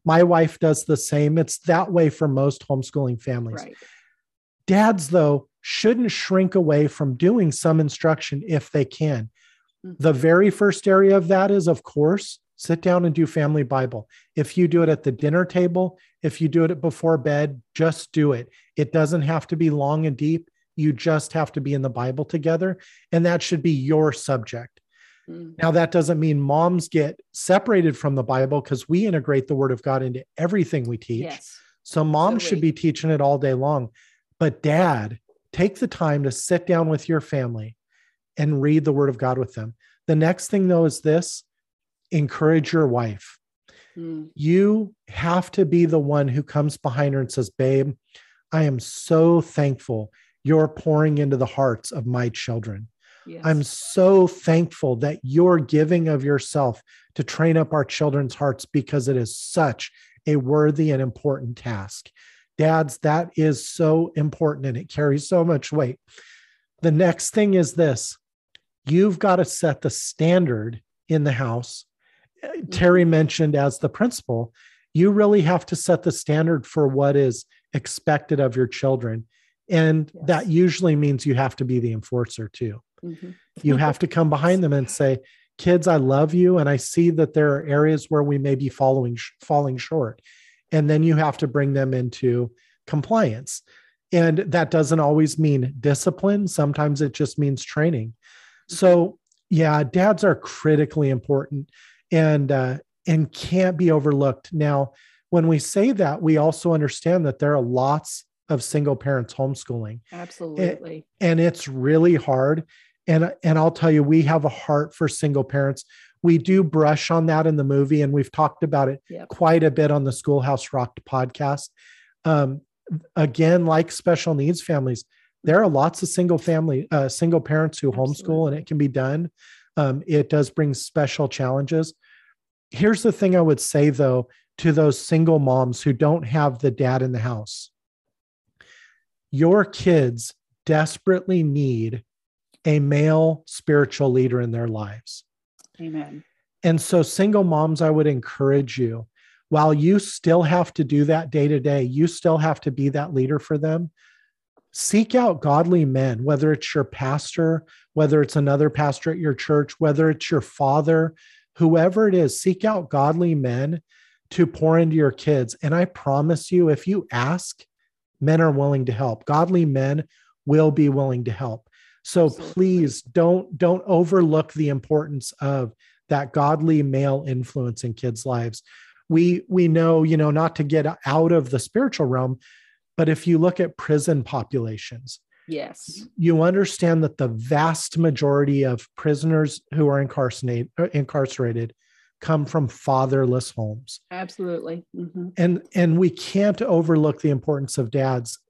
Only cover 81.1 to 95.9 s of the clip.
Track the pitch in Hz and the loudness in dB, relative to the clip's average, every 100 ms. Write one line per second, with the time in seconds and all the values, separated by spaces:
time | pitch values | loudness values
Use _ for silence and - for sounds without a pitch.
81.1 | 135 147 123 131 - 127 123 117 110 - | 0 0 0 0 -2 -4 -2 -2 -6 -6
82.1 | 123 117 - 107 - 117 104 _ _ 175 | -6 -6 -8 -14 -8 -8 -10 _ _ -16
83.1 | 160 180 - _ - 147 135 151 139 165 | -14 -16 -20 _ -6 0 2 2 0 -2
84.1 | 165 160 147 165 190 165 143 123 - 139 | 0 0 2 2 2 2 0 -2 -2 -2
85.1 | 131 - _ _ - 175 175 180 160 131 | -2 -6 _ _ -6 2 2 4 2 2
86.1 | 135 156 175 180 180 143 139 - - 170 | 2 2 4 4 4 2 0 -2 0 2
87.1 | 165 156 156 151 143 151 143 151 156 - | 2 2 2 2 0 0 2 2 0 0
88.1 | 151 143 143 139 135 135 - 135 135 123 | 0 0 0 0 -2 -2 0 0 2 -2
89.1 | 120 - _ - 147 143 127 - 160 113 | -6 -12 _ -2 0 0 -4 -6 -4 -4
90.1 | - _ _ _ _ - 156 147 156 160 | -6 _ _ _ _ -4 0 2 2 4
91.1 | 156 151 - 143 135 139 139 131 127 123 | 2 0 -2 -4 -2 0 0 -2 -2 -4
92.1 | - 127 120 117 _ _ _ - 151 - | -2 -2 0 -2 _ _ _ -8 -6 -2
93.1 | 226 175 110 139 - _ _ _ _ _ | 0 0 -4 -12 -16 _ _ _ _ _
94.1 | 175 165 156 202 170 156 165 143 160 147 | 2 2 2 0 0 0 0 2 2 2
95.1 | 151 151 151 156 139 127 139 147 | 2 0 0 0 0 -2 -2 -2